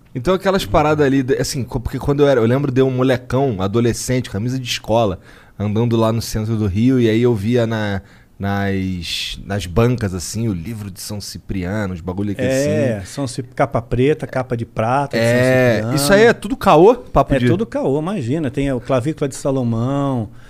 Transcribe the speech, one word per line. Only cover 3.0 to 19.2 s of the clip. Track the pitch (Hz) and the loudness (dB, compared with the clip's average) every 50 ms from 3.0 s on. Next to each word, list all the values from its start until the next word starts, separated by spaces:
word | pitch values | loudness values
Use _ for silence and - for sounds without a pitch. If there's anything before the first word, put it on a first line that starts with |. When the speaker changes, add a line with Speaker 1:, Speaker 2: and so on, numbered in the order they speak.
| 127 135 127 123 127 - 123 127 143 135 107 90 | 2 2 2 0 -2 -2 -2 0 0 0 0 -2
Speaker 1:
adolescente, | 92 101 98 120 120 117 110 - - - 127 127 120 - | -2 0 0 2 2 2 0 -2 -2 -2 -2 -2 -2 -4
camisa | - 98 113 123 127 | -4 -4 -4 -4 -4
de | 131 123 | -4 -6
escola, | 120 - - - - 107 117 117 98 87 - - - - - - - - - | -6 -8 -6 -4 0 0 2 2 0 -2 -6 -10 -18 -20 -20 -20 -14 -8 -6
andando | 101 107 101 110 120 117 113 | -4 -2 0 0 0 2 2
lá | 113 113 110 | 2 2 2
no | 113 113 - | 0 -2 -4
centro | - - 113 107 113 113 | -4 -4 -4 -4 -2 -2
do | 104 107 | -2 -2
Rio, | 98 87 107 117 131 135 127 | 0 0 2 2 4 4 4
e | 120 | 4
aí | 110 107 117 | 4 4 4
eu | 120 120 117 | 4 2 2
via | 101 98 113 123 120 113 | 0 0 0 0 2 0
na, | 110 113 107 107 101 98 98 - - - - - _ _ - | 0 -2 -2 -2 -2 -4 -4 -6 -10 -20 -20 -20 _ _ -6
nas, | 98 101 101 101 101 98 98 95 92 95 92 90 80 - - - - - - - - | -4 -4 -2 -2 -2 -2 -2 -2 -4 -4 -4 -6 -6 -8 -8 -8 -8 -8 -10 -10 -8
nas | - 98 104 82 | -6 -6 -6 -6
bancas, | 87 82 113 117 123 127 - 107 95 90 | -2 0 2 2 2 2 0 -2 -4 -4
assim, | 90 - - - 107 117 | -6 -8 -8 -6 -4 -4
o | 113 95 | -4 -4
livro | 82 80 110 117 104 101 101 | -4 -6 -10 -10 -10 -10 -12
de | 87 - | -12 -12
São | - - 107 104 | -12 -12 -10 -10
Cipriano, | - - - 87 - - 101 95 87 90 101 110 104 95 92 | -12 -12 -14 -12 -10 -8 -6 -6 -4 -4 -4 -4 -4 -4 -6
os | 82 | -8
bagulho | 85 92 90 95 104 104 | -8 -6 -6 -4 -4 -4
aqui | 98 - | -4 -2
Speaker 2:
É, | 123 127 135 131 143 147 151 151 139 127 110 | -2 0 0 0 0 0 0 0 0 0 -2
Speaker 1:
assim. | 101 92 | -4 -8
Speaker 2:
São | - - 147 139 | -10 -8 -8 -8
Cip-, | 120 - - 120 - - | -6 -6 -10 -12 -6 -4
capa | - 139 131 - 120 | -2 -2 0 -2 -4
preta, | 117 - 127 120 127 143 151 - 139 | -4 -2 0 2 2 2 2 0 -4
capa | 127 - 131 123 - 127 | -6 -6 -6 -4 -4 -4
de | 117 113 | -6 -6
prata | - - - 110 117 127 143 139 139 - | -6 -4 -2 -2 0 0 0 -2 -2 0
de | 117 113 | 0 2
São | 117 120 | 2 2
Speaker 1:
É, | 123 127 131 127 127 127 123 113 | 4 4 4 4 4 4 4 2
Speaker 2:
Cipriano. | 107 107 117 139 | 2 0 -2 -2
Speaker 1:
isso | 143 143 - 202 | 0 2 4 6
aí | 202 226 | 6 6
é | 240 - | 6 4
tudo | - - 202 262 | 2 -2 -8 -6
caô, | - - 196 165 151 175 220 247 | 0 4 6 6 8 8 6 6
papo | - - - - 151 143 - 143 | 4 0 0 2 2 2 2 2
Speaker 2:
É | 131 | 2
Speaker 1:
de | 120 | 2
Speaker 2:
tudo | 123 175 196 226 | 2 2 2 0
caô, | - - 285 262 151 131 151 | -4 -4 -2 -2 0 0 -2
imagina. | 156 185 214 190 123 113 131 - 156 123 | -2 -4 -4 -4 -4 -4 -2 -2 -2 -4
Tem | 120 143 139 139 | -4 -2 -2 -2
o | 131 120 | -2 -4
Clavícula | - - 135 127 117 156 156 - | -2 -2 -2 0 0 -2 -4 -4